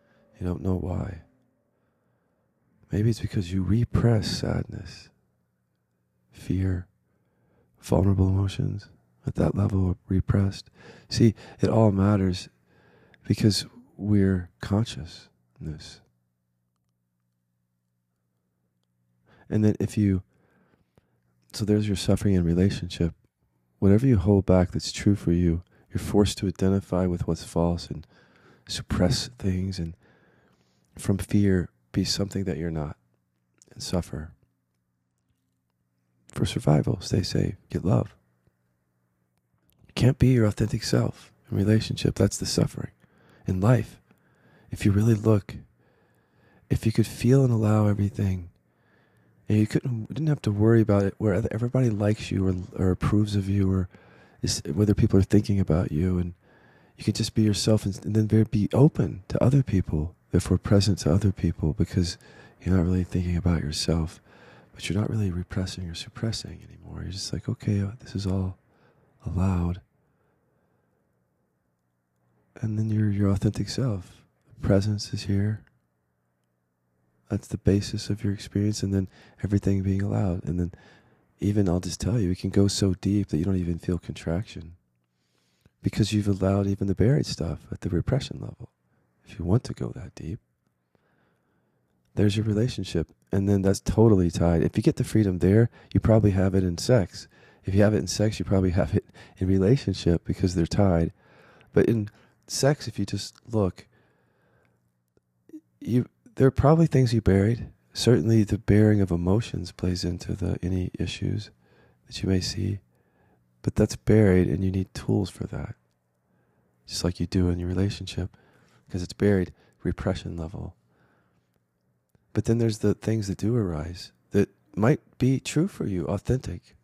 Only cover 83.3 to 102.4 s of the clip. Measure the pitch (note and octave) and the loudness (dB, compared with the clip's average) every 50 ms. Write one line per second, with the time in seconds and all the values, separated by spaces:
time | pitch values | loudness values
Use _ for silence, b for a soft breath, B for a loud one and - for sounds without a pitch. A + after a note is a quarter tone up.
83.3 | - D2+ D2+ G2 F#2+ F2+ F2 E2+ E2+ E2 - - F2+ E2+ - - D#2+ - - E2 | -2 -2 0 0 -2 -2 -2 -4 -4 -4 -4 -4 -4 -4 -6 -10 -12 -8 -6 -4
84.3 | E2 F#2+ A2+ - - - D#2+ E2 E2+ - _ _ _ _ _ _ _ _ _ _ | -4 -4 -6 -8 -12 -16 -16 -18 -20 -20 _ _ _ _ _ _ _ _ _ _
85.3 | _ _ _ _ _ _ _ _ _ _ - G2+ - - G#2 G2 G#2+ G#2 G2+ G2+ | _ _ _ _ _ _ _ _ _ _ -6 -4 -2 0 0 0 0 0 0 0
86.3 | G2 F#2 F#2 F#2+ G2 G2+ G2 G2 G2 - G2 G2 F#2 - G2 A#2+ D3 D3 - - | 0 0 0 0 2 0 0 -2 -2 -2 -2 -2 0 2 2 2 2 2 0 -4
87.3 | - - D#2+ E2+ D#2 - - - - - - F#2 F#2 D#2+ - - B2+ C3 - - | -6 -6 -6 -6 -8 -10 -12 -14 -12 -10 -6 -4 -4 -2 -2 -2 -2 -2 -4 -6
88.3 | - - - - - - - - _ _ _ _ _ _ _ _ _ _ _ - | -10 -12 -12 -14 -14 -16 -20 -20 _ _ _ _ _ _ _ _ _ _ _ -18
89.3 | - - E2 F2 G#2 B2 - - - - B1 A1+ - - F#2+ - - - C#2+ D#2+ | -12 -6 0 0 0 0 0 -4 -8 -8 -8 -8 -8 -12 -16 -16 -16 -14 -12 -12
90.3 | G#2+ - _ _ _ _ _ _ _ _ _ _ _ _ _ _ _ _ _ _ | -12 -12 _ _ _ _ _ _ _ _ _ _ _ _ _ _ _ _ _ _
91.3 | _ _ _ _ _ _ _ _ _ _ _ _ _ _ _ _ - - G2+ G#2 | _ _ _ _ _ _ _ _ _ _ _ _ _ _ _ _ 0 2 2 2
92.3 | G2 G#2+ G#2+ A2 G2+ G#2 A#2+ B2+ - - G2 - - E2 D#2 - _ _ _ _ | 2 0 -2 0 0 0 -2 -2 -4 -8 -8 -4 -4 -4 -4 -6 _ _ _ _
93.3 | F#2 G2 G2 G2+ G2+ G2 F#2 G2 G2 - - - - G#2+ A2+ A#2 G#2 F#2 F2 E2+ | -2 0 2 2 2 4 4 2 0 0 -2 0 4 6 6 6 6 4 4 2
94.3 | - - E2+ E2+ E2 E2 - E2 - A2 - D#3+ - - B2+ - - A2 G#2 G2 | 0 2 2 2 2 2 2 0 0 0 0 0 0 0 -2 0 2 2 2 2
95.3 | F2+ F2 F2 F#2 G#2 A2+ A#2 B B B B B - G2+ - A2+ A2 A2 G#2 G#2 | 0 2 2 4 6 6 4 B B B B B -2 0 4 4 4 6 4 4
96.3 | F#2 F#2+ F#2 G2 F#2 G2 F#2 F2+ E2+ - - - B2+ A2 F2 - - - - b | 2 2 2 2 2 2 0 0 -2 -2 2 2 4 4 2 0 -6 -14 -20 b
97.3 | b b b b b b _ F#2+ F#2+ G2+ G2+ G#2+ G#2+ D2+ F2 F2+ - - G#2+ A2 | b b b b b b _ 0 2 4 4 4 4 0 -2 -2 -2 0 0 0
98.3 | G#2+ - F2 - G2+ F#2+ F#2 F#2 E2+ F#2+ - - - F2 - B B B B B | -2 -4 -2 0 2 2 2 2 2 0 0 0 -2 -2 -4 B B B B B
99.3 | B - F#2 F#2 F#2+ F#2+ F#2 G#2 C3+ C#3 - G2 F2+ - - F2 E2+ - - - | B -4 -2 0 2 4 4 4 2 2 0 -2 -4 -2 0 0 0 0 0 -6
100.3 | - - G2 F2+ F2 F2+ E2 - - G#2 G2+ F#2+ E2+ E2 E2 D#2+ b b b b | -4 -2 -2 -2 0 -2 -2 0 2 2 2 4 4 2 0 -2 b b b b
101.3 | b b b b b b b b - - - - A#2 A2 G#2 G#2+ b b b b | b b b b b b b b 0 2 2 2 2 0 -2 -6 b b b b
102.3 | b b | b b